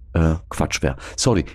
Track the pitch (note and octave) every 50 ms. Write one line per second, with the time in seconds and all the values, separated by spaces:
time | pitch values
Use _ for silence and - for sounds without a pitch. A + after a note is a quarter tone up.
0 | - - - E2 D#2+ D#2+ D#2+ F2 - - - - D#2 - - - - C#2+ C2 -
1 | - - - - - B2+ A2 F2 - -